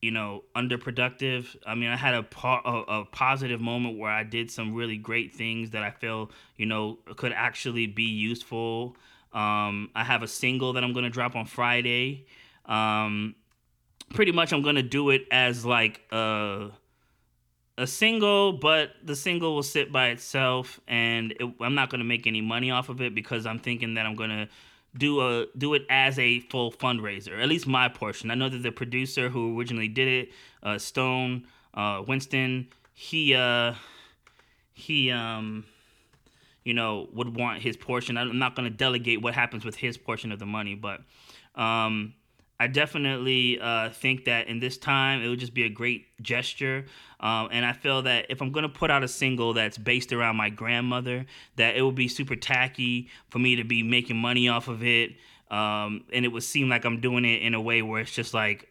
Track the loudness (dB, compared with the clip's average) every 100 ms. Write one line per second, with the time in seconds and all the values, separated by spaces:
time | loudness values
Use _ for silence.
0 | -4 -2 -4 -8 -6 -4 -2 -2 -4 -2
1 | -2 -2 -4 -4 -6 -12 -6 -2 -2 0
2 | 2 0 -2 -4 0 0 0 -2 -2 -4
3 | -4 0 2 2 -2 -2 -2 -2 -2 -4
4 | -2 -2 -2 -4 -4 -6 -4 -4 -4 -6
5 | -4 -4 -4 -6 -6 -4 -4 -4 -6 -6
6 | -6 -4 -6 -12 -20 -4 -2 0 -2 -4
7 | -12 -6 -4 0 -2 -2 -4 -2 -2 0
8 | -2 0 -2 -2 -6 -4 -2 -2 -6 -10
9 | -20 -20 _ -2 0 0 0 -4 -4 -4
10 | 0 0 -2 -2 0 0 0 0 0 -2
11 | -2 -2 -2 -2 -4 0 2 2 2 0
12 | 0 -4 -12 -20 -20 _ -2 2 4 2
13 | 0 -2 -4 -8 _ _ _ _ _ _
14 | -6 2 4 4 2 2 4 2 2 2
15 | 4 4 4 4 4 2 2 4 4 0
16 | -4 0 2 2 0 -4 -8 -14 _ _
17 | _ _ _ _ _ _ _ -6 -4 2
18 | 2 4 6 6 4 4 4 4 2 -4
19 | -8 -4 -2 0 0 0 0 0 0 2
20 | 2 0 -4 0 2 2 -2 -12 -2 0
21 | 2 0 -2 -4 -8 -4 0 0 0 -2
22 | -2 -2 0 -2 -2 -2 0 -2 -2 -4
23 | -4 -4 -4 -4 -4 -6 -4 -4 -4 -2
24 | -4 -4 -4 -4 -6 -12 -20 -20 _ -2
25 | 2 2 2 2 -2 -4 -2 0 2 2
26 | 4 4 2 2 -2 -2 -2 -2 -2 0
27 | -4 -8 -8 -2 0 0 2 2 2 0
28 | -6 -4 -4 -2 -2 -2 -6 -6 -4 -2
29 | -2 -2 -2 0 -2 -2 -2 -2 -2 0
30 | 2 2 -2 -12 -20 -8 -4 -4 -4 0
31 | 2 2 0 -2 -8 _ _ -4 -2 -2
32 | -2 -2 0 0 0 -2 -4 _ _ -18
33 | -6 0 4 6 6 4 2 -2 -12 -20
34 | -20 _ _ _ _ _ _ -14 -2 0
35 | 2 0 -2 -6 -6 -8 -12 _ _ _
36 | _ _ _ _ _ _ -2 0 0 -2
37 | -6 -4 -4 -2 -2 -2 -4 -4 -4 -2
38 | -2 -2 -2 0 -2 -2 -6 0 0 0
39 | 0 0 0 0 0 -2 -8 -6 -6 -6
40 | -6 -6 -6 -8 -6 -6 -6 -8 -8 -10
41 | -14 -20 -20 -20 -14 -2 0 2 2 0
42 | -4 -10 _ _ _ -2 0 2 0 0
43 | -2 0 2 2 2 2 0 0 -2 -2
44 | 0 0 0 0 0 -4 -4 -4 0 2
45 | 4 2 0 -2 -2 0 0 0 -2 -2
46 | -8 -14 -4 -2 -2 -4 -4 -4 -8 -16
47 | -20 -4 0 0 0 0 0 0 0 2
48 | 2 2 0 -4 -2 -2 -2 0 4 4
49 | 2 0 0 2 2 2 0 -2 0 0
50 | 0 0 2 2 0 -2 -2 0 0 0
51 | -2 -4 -6 -14 -8 2 4 4 2 2
52 | 0 -2 -4 -4 0 2 2 0 -2 -2
53 | -4 -14 -6 0 2 2 2 0 2 2
54 | 2 -2 0 2 4 2 0 -2 2 4
55 | 2 -4 -20 -20 _ -2 0 0 -2 -6
56 | -4 0 0 -2 -2 0 2 2 0 0
57 | 0 2 2 2 2 0 2 2 2 -2
58 | -4 -4 -2 0 0 -2 -8